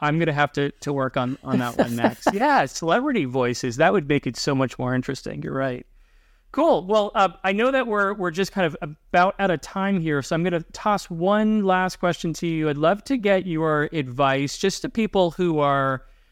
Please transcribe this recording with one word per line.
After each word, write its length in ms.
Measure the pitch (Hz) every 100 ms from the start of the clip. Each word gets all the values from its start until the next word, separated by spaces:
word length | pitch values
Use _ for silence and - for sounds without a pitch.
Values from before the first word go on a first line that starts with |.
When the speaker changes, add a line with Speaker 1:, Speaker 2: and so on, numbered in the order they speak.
Speaker 1:
I'm 160 | 147 156
gonna 160 | 165
have 180 | 147 147
to, 180 | - 143
to 200 | - -
work 260 | 143 131 139
on, 200 | 123 -
on 160 | 135 131
that 180 | 120 -
one 180 | 240 233
next. 320 | - - -
Speaker 2:
<laughs> 40 |
Speaker 1:
Yeah, 320 | 202 285 269 139
celebrity 600 | - 165 190 285 240 131
voices. 500 | 131 123 120 131 120
That 160 | 165
would 140 | 208 143
make 160 | 143 135
it 100 | 117
so 200 | - 139
much 240 | 131 -
more 160 | 127 127
interesting. 480 | - 131 - 151
You're 100 | 151
right. 320 | 139 135 123 - - _ _ _ _ _
Cool. 360 | - 320 190 180
Well, 240 | 214 202
uh, 160 | 220 190 -
I 80 | 190
know 180 | 202 247
that 160 | 269 240
we're, 280 | 208 196 208
we're 160 | 175
just 200 | 165 196
kind 120 | 196 170
of 100 | 143
about 540 | 160 151 _ 175 185 -
out 140 | 196
of 100 | 165
time 400 | - 190 196 190
here, 220 | 160 143
so 120 | 131 165
I'm 80 |
gonna 200 | 180 170 -
toss 380 | - 214 202 -
one 520 | 165 180 208 214 214
last 340 | 190 185 185 -
question 340 | 180 170 170
to 140 | 151 170
you. 220 | 160 156
I'd 80 | 143
love 260 | 156 202
to 140 | - 269
get 280 | 202 190 180
your 380 | 156 160 151 151
advice 640 | 160 131 123 139 135 139 -
just 240 | 196 -
to 80 | -
people 400 | - 214 202 175
who 300 | 151 180 151
are 460 | 143 139 135 131 - - _